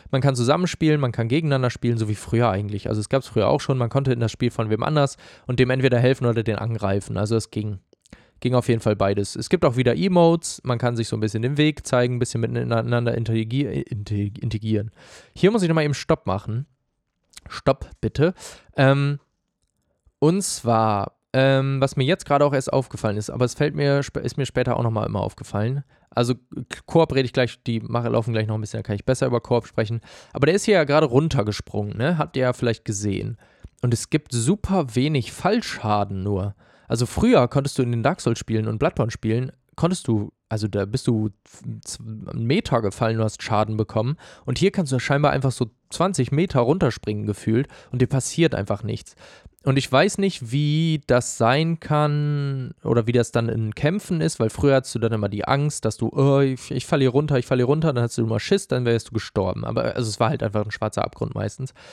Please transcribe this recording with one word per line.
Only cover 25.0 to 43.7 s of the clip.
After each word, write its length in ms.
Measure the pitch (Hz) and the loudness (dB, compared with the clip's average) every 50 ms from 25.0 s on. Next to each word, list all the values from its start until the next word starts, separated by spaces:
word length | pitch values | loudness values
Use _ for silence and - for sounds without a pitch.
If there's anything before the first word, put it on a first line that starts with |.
| 110 | -2
immer 140 | - 104 98 | -2 -2 -2
aufgefallen. 640 | 101 104 - - - - - 101 107 120 135 143 - _ _ _ _ _ | -4 -4 -6 -8 -10 -6 -4 -2 -2 -2 -2 -4 -6 _ _ _ _ _
Also 260 | - 117 120 120 127 | -2 0 0 0 0
K-, 460 | - _ _ - 123 123 - - - - | -4 _ _ -12 -12 -12 -10 -12 -16 -6
Koop 280 | - - 165 165 - 139 | 0 2 4 4 4 2
rede 120 | 135 131 | 0 0
ich 80 | 117 - | 0 0
gleich, 280 | 139 123 113 - - - | 0 0 0 -2 -6 -4
die 160 | 123 117 113 | -4 -4 -2
mache, 280 | 110 113 117 120 117 117 | -2 -4 -4 -2 -2 0
laufen 240 | 117 117 110 120 113 | 0 0 0 0 0
gleich 140 | 110 107 | -2 0
noch 80 | 107 107 | -2 -2
ein 60 | 110 107 | -4 -4
bisschen, 160 | - - 110 | -6 -8 -8
da 40 | 104 | -6
kann 120 | - 104 | -4 -6
ich 100 | 98 - | -2 0
besser 220 | - 131 - 139 | -2 0 0 0
über 160 | 127 120 117 - | 0 0 0 0
Koop 240 | - 123 117 - | 0 0 0 0
sprechen. 340 | - - - 113 101 117 113 - - - - - - - | -2 -2 -2 -2 -2 -2 -6 -8 -10 -20 -20 -18 -12 -4
Aber 140 | - 139 | 0 2
der 80 | 147 180 | 2 2
ist 100 | 208 - | 2 4
hier 100 | 226 208 | 4 4
ja 100 | 180 151 | 4 4
gerade 220 | 135 139 156 160 | 4 4 4 4
runtergesprungen, 880 | 127 120 139 160 160 - 135 104 107 101 - - - - 104 104 104 104 104 | 4 4 4 4 4 2 0 0 0 -2 -6 -8 -8 -6 -6 -4 -4 -4 -2
ne? 180 | 120 160 180 | -2 0 0
Habt 220 | 151 - - - 135 | 0 -2 -2 -2 0
ihr 60 | 127 | 0
ja 80 | 123 123 | 0 0
vielleicht 320 | - 123 120 110 - - | 0 0 -2 -2 -2 -4
gesehen. 500 | - 104 101 104 104 98 98 104 110 117 - _ _ _ _ - - _ _ - | -6 -4 -2 -2 -2 -2 -2 -4 -6 -8 -10 _ _ _ _ -20 -20 _ _ -2
Und 100 | 120 117 | 0 0
es 160 | - - - | 0 0 0
gibt 240 | - 151 - - - | -2 -2 -2 -2 -4
super 640 | 117 113 135 208 - - - 196 185 151 123 107 | -2 0 0 0 0 0 0 0 0 0 0 0
wenig 360 | 123 131 151 156 135 110 - | 0 0 2 0 -2 -2 -4
Fallschaden 920 | - - - 175 214 240 - - - - - 107 104 104 101 101 98 95 92 | -6 -4 -2 0 0 0 -2 -4 -8 -6 -2 0 0 0 0 -2 -4 -4 -4
nur. 320 | 101 101 92 95 101 - _ _ _ _ _ _ - | -2 -2 -2 -2 -4 -6 _ _ _ _ _ _ -4
Also 160 | 120 113 123 | -2 -2 -2
früher 420 | - - - - 240 247 156 123 120 | -2 -2 2 4 6 6 6 4 4
konntest 280 | - 143 139 139 - - | 2 0 -2 -2 -2 -2
du 40 | 127 | -2
in 100 | 120 120 | 0 0
den 100 | 117 113 | 0 0
Dark 200 | 135 - - - | 0 0 0 -2
Souls 160 | 123 113 - | -2 -2 -2
Spielen 280 | - - 110 110 110 | -2 -2 -2 -2 -2
und 120 | 110 113 107 | -2 -2 -2
Bloodborne 320 | 143 165 - - 117 107 | -2 -2 0 0 -2 -2
Spielen, 420 | - - - 110 110 120 131 - - _ _ _ _ | -2 -4 -2 0 0 0 -2 -4 -10 _ _ _ _
konntest 340 | - 165 170 185 - - - | -2 0 0 0 0 -2 0
du, 240 | 113 104 104 - - _ _ - | 0 0 -2 -4 -10 _ _ -6
also 200 | 110 104 107 101 | -4 -4 -2 -2
da 180 | 90 101 98 | -2 -2 -2
bist 200 | 101 113 131 - | -2 -4 -2 0
du 220 | - 117 107 110 107 - _ _ _ - - - 117 110 107 - | 0 0 0 0 -2 -6 _ _ _ -20 -16 -14 -12 -12 -12 -12
z-, 180 | - - - | -14 -14 -14
einen 460 | 113 110 110 110 - - - 117 113 | -12 -12 -12 -12 -12 -10 -6 -4 -2
Meter 340 | 117 156 220 - - 139 117 | 0 0 0 0 0 0 0
gefallen 380 | 107 98 - - 120 113 113 113 | 0 -2 -2 -2 -2 -2 0 0
und 60 | 110 | -2
hast 180 | 107 - - - | -2 -4 -6 -6
Schaden 340 | - 110 104 110 107 | -2 0 0 0 0